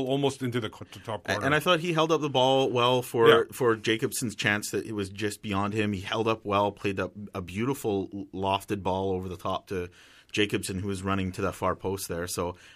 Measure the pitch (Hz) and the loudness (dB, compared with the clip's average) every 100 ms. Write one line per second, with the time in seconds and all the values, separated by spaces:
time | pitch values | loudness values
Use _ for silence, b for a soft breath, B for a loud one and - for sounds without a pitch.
0 | 127 139 135 - 127 117 107 - 104 98 | 2 2 2 0 -2 -2 -4 -8 -16 -12
1 | 113 104 - 104 131 151 185 170 175 160 | -8 -6 -2 -2 2 2 4 2 2 2
2 | 165 156 147 131 131 135 131 120 120 127 | 2 2 2 4 4 4 4 4 4 4
3 | 123 120 113 117 - - 120 110 113 113 | 2 6 8 8 4 0 2 2 0 0
4 | 131 - 117 - 110 104 - 104 - 104 | -2 -2 -4 -2 0 0 -2 -4 -4 -4
5 | 95 101 104 - 107 98 104 110 104 95 | -6 -4 -6 -4 -4 -2 0 0 0 -2
6 | 98 113 113 110 101 98 104 - 101 98 | -2 0 0 0 0 2 2 0 -2 -2
7 | 90 104 101 98 87 95 123 139 113 98 | -4 -6 -10 -10 -6 -4 -2 -2 0 0
8 | - 98 - 92 95 98 - 101 92 95 | -2 -8 -10 -4 -2 -2 -2 -4 -2 0
9 | 98 92 92 87 98 92 - 92 87 b | 0 -2 -4 -6 -4 -6 -4 -6 -6 b
10 | b b b 104 104 107 92 92 101 92 | b b b -2 0 0 -4 -6 -6 -4
11 | 98 98 92 92 92 - 92 85 95 95 | -2 -2 -2 -2 -4 -2 -2 -2 -4 -6
12 | - 85 90 - 87 B B | -6 -6 -4 -4 -4 B B